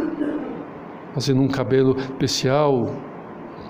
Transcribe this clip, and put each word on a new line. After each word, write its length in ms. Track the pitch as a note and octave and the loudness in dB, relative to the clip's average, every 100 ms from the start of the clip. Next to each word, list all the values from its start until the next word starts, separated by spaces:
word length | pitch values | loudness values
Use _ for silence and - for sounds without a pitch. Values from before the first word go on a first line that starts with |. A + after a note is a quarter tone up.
| - - D4 - - - - - - - - | 0 -2 -4 -4 -6 -8 -10 -12 -14 -14 -8
Fazendo 280 | - B2+ C3 | -4 2 4
um 60 | C3+ | 4
cabelo 500 | C3+ A#2 C3 C3 C3 | 2 2 4 6 4
especial, 960 | C3+ - C3+ - C3+ C#3 D3+ C3 G#2+ F2+ - - - - - - - | 0 -2 -2 0 2 4 4 4 0 -4 -10 -14 -14 -14 -14 -14 -14